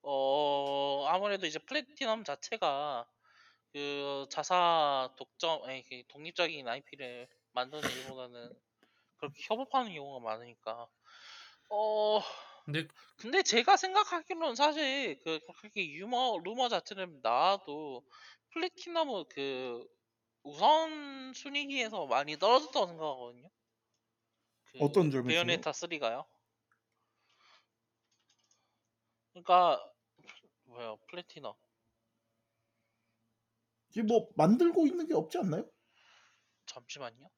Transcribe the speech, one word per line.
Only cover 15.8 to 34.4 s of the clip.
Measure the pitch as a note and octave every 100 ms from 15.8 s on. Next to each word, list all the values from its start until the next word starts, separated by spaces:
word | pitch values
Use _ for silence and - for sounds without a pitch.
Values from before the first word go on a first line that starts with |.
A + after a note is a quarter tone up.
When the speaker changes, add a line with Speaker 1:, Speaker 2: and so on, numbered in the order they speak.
| E3+
Speaker 1:
유머-, | D3 G3+ B3 B3+ F#3+
루머 | F3 A#3 B3
자체는 | G3 - G3 F#3 C#3+
나와도 | A2+ A#2+ F3 G3 D#3+ D3 D3+ B2 _ - - - _
플래티넘은 | E4 F4+ - F4 E4+ D4+ G#3 D3
그 | - C#3 B2+ C3 A#2+ - _ _ _ _ _
우선 | - D3 G#3+ D#4 D#4+ D#4 C#4+ C4+ C4
순위기에서 | B3+ C#4+ C#4+ C#4 C#4 A3 G#3+ C#3+
많이 | A#2+ C#3+ D3+
떨어졌다고 | G3 B3+ D4+ C#4 F#3
생각하거든요. | E3 D#3 C3 A#2+ A#2+ D#3 _ _ _ _ _ _ _ _ _ _ _
그 | _ B2+
Speaker 2:
어떤 | C#3+ F#3+ D#3
점에서요? | C3+ B2 E3 F3 E3
Speaker 1:
베요네타 | D3+
쓰리가요. | - E3+ D#3+ A#2 B2 D#3+ _ _ _ _ _ _ _ _ _ _ _ _ - _ _ _ _ _ _ _ _ _ _ _ _ _ _ _ _ _
그러니까 | F3+ F3 F3+ F3 B2+ - _ _ _ - - _ _
뭐야, | _ A#2+ A2+ G#2+ -
플래티넘. | F3+ F3 D#3+ B2+ - _ _ _ _ _ _ _ _ _ _ _ _ _ _ _ _ _ _ _ _ _ _ _
Speaker 2:
지금 | G#3+ G#3+
뭐 | A#3 -
만들고 | -